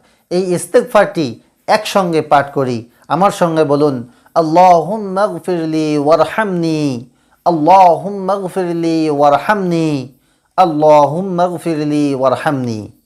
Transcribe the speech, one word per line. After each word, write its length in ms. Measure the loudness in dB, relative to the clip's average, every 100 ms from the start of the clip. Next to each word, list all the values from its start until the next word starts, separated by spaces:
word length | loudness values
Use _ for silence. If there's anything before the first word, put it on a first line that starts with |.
| _ _ -6
এই 260 | -4 -2 -4
ইস্তিগফারটি 840 | 0 -2 2 0 0 -2 -6 -8 _ _ -4
একসঙ্গে 540 | -2 0 -2 0 -2
পাঠ 320 | 2 0 0
করি। 360 | -4 -4 -4 -10 _ -6
আমার 240 | 0 0
সঙ্গে 320 | 0 -2 0
বলুন, 440 | 0 2 0 -2 -10 _ _ -2
"আল্লাহুম্মা 920 | 2 4 6 4 2 -6 -6 -2 -2
গফিরলি 680 | -4 -6 -4 -2 -2 0 0
ওয়ারহামনি, 1120 | 2 2 2 -2 -4 -2 -2 -2 -2 -4 -12 _ _ _ -2
আল্লাহুম্মা 920 | 0 4 6 6 4 -2 -8 -4 -4
গফিরলি 760 | -4 -6 -4 -2 -2 0 0
ওয়ারহামনি, 1040 | 2 2 2 0 -2 -2 -2 -2 -4 -8 _ _ _ _ 0
আল্লাহুম্মা 920 | 0 2 4 6 4 0 -4 -2 -2
গফিরলি 680 | -2 -4 -4 -2 0 -2 0
ওয়ারহামনি।" 760 | 0 0 -2 -4 -4 -8 -10 _